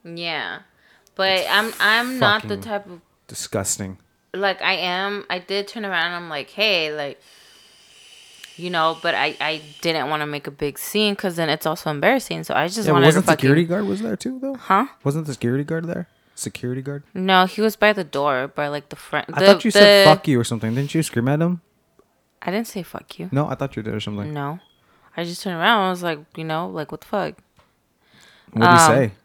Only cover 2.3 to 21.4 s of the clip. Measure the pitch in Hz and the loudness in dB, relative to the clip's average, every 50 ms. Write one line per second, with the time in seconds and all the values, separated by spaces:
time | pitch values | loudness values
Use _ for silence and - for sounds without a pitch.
2.3 | 208 214 214 214 208 196 202 226 208 202 202 190 180 170 _ _ _ _ _ - | 2 0 -4 -6 -8 -8 -8 -8 -8 -10 -10 -12 -20 -20 _ _ _ _ _ -18
3.3 | - - - - - 104 95 - - - 101 95 95 _ _ _ _ _ _ _ | -14 -14 -12 -6 -4 -4 -4 -4 -6 -6 -6 -12 -12 _ _ _ _ _ _ _
4.3 | - 185 202 196 185 - - 170 190 165 175 180 180 185 196 202 202 202 - _ | -8 -4 -2 -2 -2 -2 -2 -2 -2 -2 -4 -4 -4 -4 -4 -6 -8 -10 -6 _
5.3 | 175 185 180 - 196 202 202 202 - 233 208 196 185 170 165 175 175 175 175 165 | -6 -8 -6 -6 -6 -6 -6 -6 -10 -10 -8 -4 -4 -2 -2 -4 -6 -8 -10 -10
6.3 | 156 143 131 - - - 208 220 190 170 156 151 151 151 143 139 131 _ _ _ | -10 -10 -10 -10 -4 -2 -2 0 0 0 -2 -4 -6 -8 -8 -10 -10 _ _ _
7.3 | _ _ _ _ _ _ _ _ _ _ _ _ _ - _ - - - - - | _ _ _ _ _ _ _ _ _ _ _ _ _ -20 _ -20 -20 -20 -20 -20
8.3 | - - - - - - 170 180 180 165 160 160 165 160 - 170 143 98 139 156 | -20 -20 -20 -20 -16 -12 -8 -4 0 2 2 0 0 0 -2 -2 0 0 0 -2
9.3 | - - 139 151 160 151 156 147 143 - - 170 160 156 127 143 156 151 151 147 | -2 -4 -6 -6 -6 -6 -10 -18 -20 -6 -4 -2 -2 -2 -2 -2 -4 -4 -4 -6
10.3 | 147 147 - - 143 - 151 147 139 - - - - 208 214 208 202 202 - 190 | -6 -8 -10 -12 -8 -6 -6 -6 -6 -8 -12 -4 -2 0 0 0 0 -2 -4 -4
11.3 | 165 170 165 156 151 156 - 160 156 - - 160 151 151 156 202 262 262 - - | -2 -2 -2 -2 -2 -2 -2 -4 -4 -2 -4 -4 -4 0 2 2 2 2 -2 -4
12.3 | 170 160 160 - - 117 147 175 196 226 208 - 156 170 165 160 160 185 185 165 | -8 -8 -6 -2 -2 -2 -2 -2 -4 -2 0 2 4 6 6 6 6 4 4 2
13.3 | 160 - 135 131 143 160 175 165 175 202 214 196 196 196 220 226 208 - - 247 | 2 4 4 4 4 4 4 0 -2 -4 -2 -4 -4 -6 -4 -6 -6 -6 -6 -10
14.3 | 262 254 262 269 269 247 - - 190 196 262 277 - _ _ 139 143 160 156 151 | -8 -8 -8 -8 -10 -10 -2 0 2 2 2 -2 -8 _ _ -4 -4 -4 -6 -8
15.3 | 127 - - 117 127 139 147 151 160 165 170 165 175 175 170 _ _ _ _ _ | -8 -4 -2 -2 -2 -2 -4 -4 -6 -6 -6 -6 -8 -8 -10 _ _ _ _ _
16.3 | _ - - 107 - - - 123 127 131 131 139 143 143 - _ _ 185 185 190 | _ -12 -12 -12 -10 -8 -8 -8 -8 -8 -8 -10 -12 -12 -14 _ _ -4 0 4
17.3 | 190 185 185 190 - - 214 220 208 _ 208 214 214 202 175 147 - 139 143 147 | 4 4 4 2 0 0 0 0 2 _ 2 2 4 2 -4 -4 -4 0 0 2
18.3 | 135 127 131 139 _ - 147 147 147 147 139 _ 147 - - - - 147 - - | 0 0 -2 -6 _ -6 -6 -4 -4 -8 -8 _ -18 -16 -10 -6 -6 -6 -4 -4
19.3 | 165 143 185 196 202 170 - 226 - 202 208 208 202 202 196 175 156 - - 160 | -2 6 8 8 8 8 4 4 8 10 10 10 10 10 10 8 6 6 4 2
20.3 | 139 120 117 - 120 110 113 110 113 135 139 143 - 160 156 - - 120 117 131 | 2 2 2 0 -2 -4 -2 -2 -2 -2 -4 0 0 -2 -2 0 -2 0 0 2
21.3 | 143 151 | 2 2